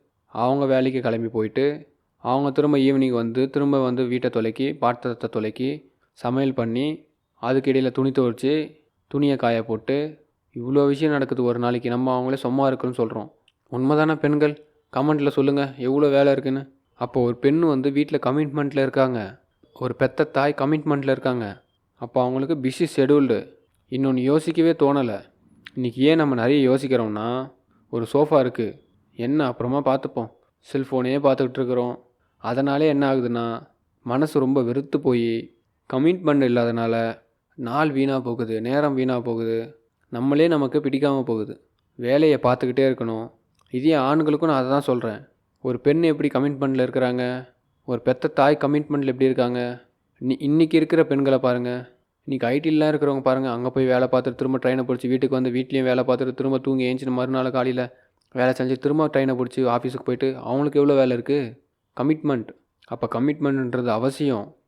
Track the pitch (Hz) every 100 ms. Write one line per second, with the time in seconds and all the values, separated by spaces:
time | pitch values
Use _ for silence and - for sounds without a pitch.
0 | _ _ _ 110 123 139 135 131 131 127
1 | 120 117 113 113 110 131 143 151 - _
2 | _ _ 120 131 143 135 147 143 135 135
3 | 131 120 117 123 131 143 139 139 127 123
4 | 123 123 123 120 113 110 135 156 120 120
5 | 123 113 117 120 110 110 127 147 - _
6 | _ _ 123 131 135 131 113 117 147 156
7 | _ _ _ _ 117 135 135 131 131 131
8 | 135 131 123 117 131 156 156 - _ _
9 | _ 143 143 135 117 117 113 107 117 139
10 | 156 156 _ _ _ 123 120 139 143 139
11 | 156 143 135 131 123 120 120 120 123 120
12 | 131 127 127 135 123 131 135 127 123 123
13 | 113 110 107 _ _ _ _ 123 131 151
14 | 156 151 147 147 151 147 _ _ _ 127
15 | 147 151 143 139 135 143 139 131 127 139
16 | 147 139 143 135 135 135 139 _ _ _
17 | 123 131 120 117 139 160 170 135 139 139
18 | 147 135 127 143 151 147 143 143 135 135
19 | 131 120 98 127 _ _ _ - 123 120
20 | 131 - 151 135 143 143 139 156 147 143
21 | 135 131 131 123 104 101 _ _ _ _
22 | 120 131 127 131 139 160 131 - 165 -
23 | 131 147 131 104 - _ _ _ _ 131
24 | 135 127 127 151 165 165 165 160 139 139
25 | 123 101 - _ _ _ - - 123 123
26 | 143 160 147 123 117 147 131 131 135 127
27 | 110 104 113 127 135 _ _ _ _ 123
28 | 113 139 151 151 127 123 107 - _ _
29 | _ - 120 151 135 120 123 139 135 131
30 | 135 127 113 _ _ _ - 139 131 131
31 | 127 139 139 131 127 131 123 123 123 123
32 | _ _ _ _ 107 123 139 143 156 143
33 | 139 135 120 120 117 113 - _ _ _
34 | 120 127 151 147 131 139 120 127 143 147
35 | 135 120 117 113 - _ _ _ _ 131
36 | 156 185 156 143 131 120 117 117 117 117
37 | 113 113 _ _ _ - 117 135 156 135
38 | 139 135 123 120 110 110 117 139 147 135
39 | 131 123 117 113 113 113 113 - _ _
40 | _ 120 135 147 170 156 135 151 143 135
41 | 143 135 120 113 107 - _ _ _ -
42 | 120 139 156 135 123 127 127 131 135 123
43 | 117 113 120 _ _ _ _ 127 151 156
44 | 131 151 151 147 160 139 127 139 143 123
45 | 113 104 - _ _ _ 127 120 143 156
46 | 170 151 147 131 143 135 139 131 127 131
47 | 127 123 123 127 127 _ _ _ - 120
48 | - 127 156 156 139 151 143 147 147 147
49 | 135 127 131 131 123 123 120 123 _ _
50 | _ _ 127 135 143 151 160 160 156 165
51 | 160 139 135 131 127 123 123 123 123 _
52 | _ _ - 135 120 139 156 156 151 151
53 | 147 139 131 127 131 117 127 131 131 127
54 | 127 127 127 120 131 131 127 131 127 123
55 | 123 127 127 131 127 123 127 135 127 127
56 | 123 123 131 127 135 135 135 135 127 127
57 | 131 127 127 131 127 127 127 123 123 -
58 | _ _ _ 127 127 127 127 131 143 151
59 | 151 139 135 127 123 - 127 120 127 131
60 | - 123 135 131 - 131 147 143 143 139
61 | 127 120 120 143 120 - _ _ _ -
62 | 135 156 147 127 104 - _ _ _ 117
63 | 113 113 139 151 143 135 127 123 120 113
64 | 131 135 143 113 101 _